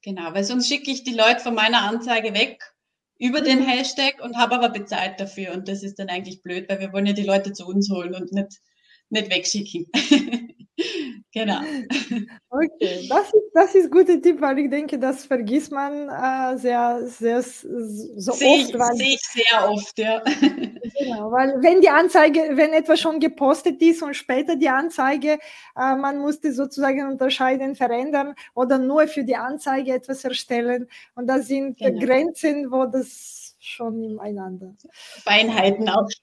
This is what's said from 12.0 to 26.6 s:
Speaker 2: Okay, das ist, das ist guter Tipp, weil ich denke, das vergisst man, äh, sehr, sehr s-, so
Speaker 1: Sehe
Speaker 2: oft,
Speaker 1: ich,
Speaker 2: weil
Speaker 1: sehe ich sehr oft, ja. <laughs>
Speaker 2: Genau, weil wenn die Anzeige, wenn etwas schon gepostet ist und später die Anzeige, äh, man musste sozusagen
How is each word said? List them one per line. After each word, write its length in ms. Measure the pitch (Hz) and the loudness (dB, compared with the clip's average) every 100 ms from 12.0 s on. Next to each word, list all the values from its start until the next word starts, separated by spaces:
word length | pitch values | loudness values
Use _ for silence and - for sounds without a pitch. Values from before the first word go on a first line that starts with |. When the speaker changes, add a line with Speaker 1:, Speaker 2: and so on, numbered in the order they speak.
| - 240 202 - _ | -4 -8 -8 -16 _
Speaker 2:
Okay, 560 | 254 311 - - - - | -2 -2 -2 -4 -4 0
das 180 | 302 392 | 0 4
ist, 100 | 427 415 | 2 4
das 200 | 330 370 381 | 4 6 6
ist 140 | 330 | 6
guter 300 | 302 359 339 | 6 6 6
Tipp, 200 | 349 294 | 4 2
weil 180 | 285 269 | 0 0
ich 120 | 277 | 0
denke, 280 | 277 294 294 | -2 -4 -2
das 260 | 262 262 | -2 -4
vergisst 460 | - 262 208 269 - | -4 -4 0 -2 -2
man, 360 | 277 277 294 285 | -6 -6 -6 -8
äh, 500 | 262 254 262 262 254 | -4 -4 -2 -2 -2
sehr, 420 | 247 240 240 240 240 | 0 0 0 -2 -6
sehr 320 | 240 226 240 | -4 0 0
s-, 220 | 247 - | -2 -10
so 720 | - 240 226 208 220 202 185 | -10 -8 -8 -10 -12 -8 -4
Speaker 1:
Sehe 280 | 240 269 294 | 2 6 6
Speaker 2:
oft, 100 | 247 | 4
Speaker 1:
ich, 80 | 240 | 0
Speaker 2:
weil 180 | 240 240 | 2 2
Speaker 1:
sehe 120 | 262 | 0
ich 60 | 269 | 0
sehr 480 | - 240 233 226 202 | -2 0 4 4 4
oft, 260 | 208 208 - | 0 -4 -4
ja. 220 | 220 220 | -2 0
<laughs> 720 | 262 294 269 - - - 240 269 | -2 2 2 2 -8 -8 -10 -6
Speaker 2:
Genau, 320 | 262 226 214 | -4 -4 -2
weil 280 | 240 269 269 | 2 2 4
wenn 180 | 330 370 | 6 8
die 80 | 359 | 8
Anzeige, 640 | 294 349 370 302 311 311 277 | 6 4 6 6 4 2 2
wenn 160 | 311 | 4
etwas 280 | 311 311 311 | 4 4 2
schon 180 | 330 311 | 2 0
gepostet 600 | 311 - 277 294 359 269 | 0 2 2 2 0 4
ist 200 | 320 330 | 4 4
und 120 | 302 | -2
später 420 | 277 - 254 302 330 | -10 -2 -2 0 0
die 120 | 294 | 2
Anzeige, 680 | 262 330 330 262 277 285 302 - - - - | 2 -2 -2 0 0 0 -2 -4 -20 -18 -4
äh, 180 | 262 269 | -2 0
man 220 | 277 285 | -2 -4
musste 340 | 285 302 311 | -4 -2 -4
sozusagen 560 | 247 | -4